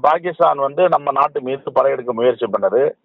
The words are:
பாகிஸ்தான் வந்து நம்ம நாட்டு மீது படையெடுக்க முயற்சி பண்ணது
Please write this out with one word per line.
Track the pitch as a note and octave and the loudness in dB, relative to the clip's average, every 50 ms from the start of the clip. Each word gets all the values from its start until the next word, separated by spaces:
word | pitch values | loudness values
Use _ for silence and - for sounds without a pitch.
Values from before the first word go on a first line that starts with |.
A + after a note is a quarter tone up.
பாகிஸ்தான் | C3 C#3+ D#3+ F3 E3+ F3+ E3 - E3+ D#3 D3+ C#3 | 2 2 0 0 -2 -4 -2 0 0 0 2 0
வந்து | C#3 C#3 C#3+ E3 F3+ F3 | -2 -4 0 0 2 2
நம்ம | E3 D3+ C#3+ C#3+ | 2 0 -2 -2
நாட்டு | C#3 C#3 C#3+ D3+ D3 D3+ | -2 0 0 0 -2 -4
மீது | B2+ B2+ C3+ C#3 - - | -6 -6 -6 -6 -6 -4
படையெடுக்க | B2+ B2+ C3 C#3 C3+ B2+ A#2+ B2 A#2+ | 0 2 2 2 0 -2 -4 -6 -2
முயற்சி | A2+ A#2+ B2+ A#2 A2+ A#2+ | 0 2 0 2 0 -2
பண்ணது | G#2 G2 G2+ G2 F#2+ G2 B2 C#3 D#3 - _ | -4 -2 0 0 0 2 2 2 0 -2 _